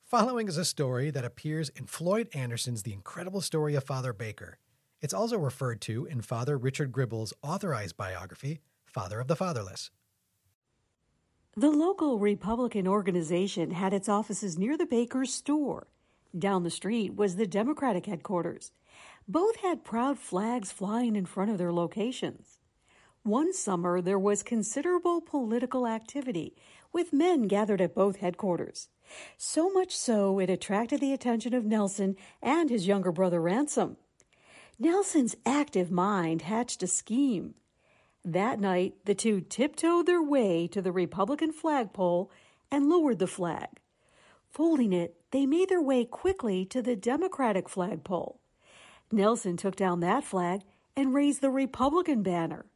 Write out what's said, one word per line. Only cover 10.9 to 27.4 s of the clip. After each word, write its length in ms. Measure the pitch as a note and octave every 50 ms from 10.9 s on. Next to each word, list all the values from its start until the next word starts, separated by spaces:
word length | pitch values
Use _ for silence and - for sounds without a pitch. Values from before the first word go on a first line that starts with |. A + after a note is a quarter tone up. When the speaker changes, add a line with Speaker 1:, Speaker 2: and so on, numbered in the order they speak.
| _ _ _ _ _ _ _ _ _ _ _ _ _
Speaker 2:
The 140 | - B3+ D4+
local 480 | D4+ D4 D#4+ F4+ G4+ G4 D#4+ D4 B3+
Republican 680 | G3+ G3+ G#3 G3+ - - F#3+ A3+ A#3 B3+ A#3 - G#3 F3+
organization 840 | F#3+ G3 G#3 F#3+ G3 F3 F3+ E3 D3+ F3 F3 F#3+ G3 - F3+ E3 E3
had 220 | F3+ E3 G3 F#3+ G3+
its 160 | G3 F#3+ -
offices 480 | G3+ G3+ A3 - G3+ - - G3 D#3+
near 180 | E3 F#3+ A#3 D4+
the 120 | D#4+ F4
Baker's 440 | - B3 A#3 A#3+ A#3 - C4 C4 B3+
store. 560 | - - - - D4 D4+ D4 A#3+ - - - _ _ _ _ _ _ _ _ _ -
Down 280 | F3 D#3+ G3 G3+ F#3 F3
the 80 | E3+
street 420 | - - - F#3 A3+ A#3 G#3+ - G3
was 220 | F#3+ G#3 G3+ E3+
the 100 | F#3 A3+
Democratic 640 | F#3+ D#3+ G3 A3 C4 D4+ - C#4+ C4 G#3 F3+ -
headquarters. 640 | G#3 F3+ D3+ - - G3 F3 E3 E3+ - - - - _ _ _ _ - - - - - - _
Both 300 | - F#3 D#4 F#4 A4 A4+
had 260 | - - F#4 E4 - -
proud 340 | - - A3+ B3 C#4 C#4+
flags 540 | - - - - F3+ G#3 A3+ A#3+ B3 G3 -
flying 440 | - - G3 G3 G#3+ A#3 B3 A#3 G#3+
in 100 | G#3 F#3
front 240 | E3 - G3 F#3+ A3
of 80 | A3 F3+
their 120 | F3+ F3
locations. 880 | E3+ F3 E3+ E3 - A3 G3+ B3 B3+ - - D#3 - - - _ _ _ _ _ _ _ _ _ _ _ _ _ _ _ _
One 300 | G#3+ G#3 B3+ D#4+ F#4 F#4
summer, 480 | - - G#3 F#3+ F3 E3+ F3+ F3 F3+
there 160 | F3 F3+ G3+
was 240 | G3 F#3+ G3+ G#3 G3+
considerable 800 | - - A#3+ A3+ G#3 - - C#4 D4 F4 F4+ F4+ F4 F4 F4 E4+
political 640 | E4 - - C#4+ B3 G#3+ A3+ A#3+ B3 B3 - B3+ B3
activity, 680 | A#3 A3+ A3 A3 - - C#4 C#4 B3+ G#3 E3+ D3 - - _ _ - - - - _
with 220 | - E4+ F4 E4+ -
men 300 | C#4 D#4+ F#4 F4+ D4